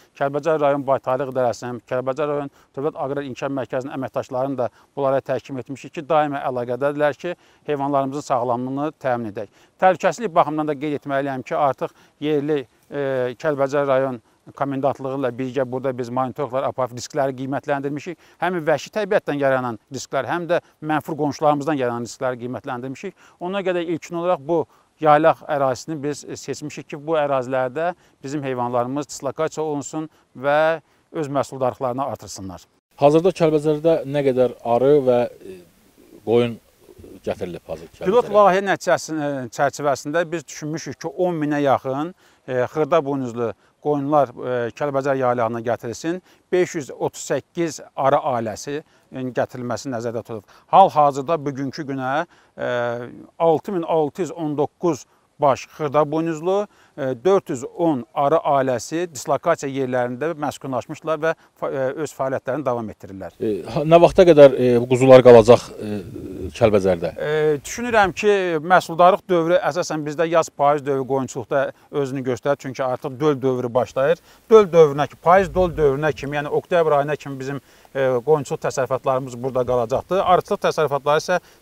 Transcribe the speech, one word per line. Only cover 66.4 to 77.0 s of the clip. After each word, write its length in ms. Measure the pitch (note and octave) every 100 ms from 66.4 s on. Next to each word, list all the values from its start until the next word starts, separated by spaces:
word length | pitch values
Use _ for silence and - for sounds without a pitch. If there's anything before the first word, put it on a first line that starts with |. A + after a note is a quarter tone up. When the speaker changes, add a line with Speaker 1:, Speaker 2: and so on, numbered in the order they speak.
| F#2+ -
Speaker 2:
Kəlbəcərdə? 540 | A2+ G2+ F#2+ F2 E2
Speaker 1:
E, 160 | - D3+ D#3 D3+ D3
düşünürəm 500 | - - A#3+ A3+ F#3+ -
ki, 180 | G#3 G3 F3+ D#3+ D#3+
məhsuldarlıq 500 | F3+ - E3 F3+ G3+ -
dövrü 280 | F3 E3 F3+ D#3+
əsasən 320 | E3 D#3 D#3+ D3
bizdə 200 | D3 E3
yaz, 240 | E3 D#3
payız 340 | - C#3+ D3+ C3+
dövrü 200 | C3+ B2+
qoyunçuluqda 560 | C3+ B2+ C#3+ A2 C#3+ C#3 - _
özünü 340 | D3+ C3+ C3+ B2+
göstərir, 320 | A#2+ C#3+ C#3+
çünki 260 | C#3 B2+
artıq 340 | C3 B2+ D3+ B2
döl 200 | D3+ C3+
dövrü 280 | C3 B2+ B2
başlayır. 440 | A#2+ A2+ C3 C#3+ E3+ _ - -
Döl 160 | A3 F#3+
dövrünə 340 | E3 D3+ C#3 C#3
ki, 120 | -
payız 320 | E3 F#3+ F3+
döl 160 | F#3 F3+ C#3+
dövrünə 360 | D3 C#3 D#3
kimi, 240 | - C#3 D3
yəni 80 | C#3+
oktyabr 500 | D3 - F3 D#3
ayına 180 | C#3+